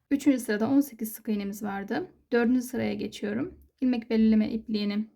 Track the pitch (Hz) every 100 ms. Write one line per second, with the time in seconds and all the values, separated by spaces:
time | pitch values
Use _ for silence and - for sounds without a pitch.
0 | _ 277 294 254 233 208 220 277 277 220
1 | 220 - - 208 202 208 208 196 202 233
2 | 370 _ _ 240 240 254 240 233 214 208
3 | 214 - 214 214 330 - _ _ 254 247
4 | - 226 220 220 214 226 220 214 208 208
5 | 220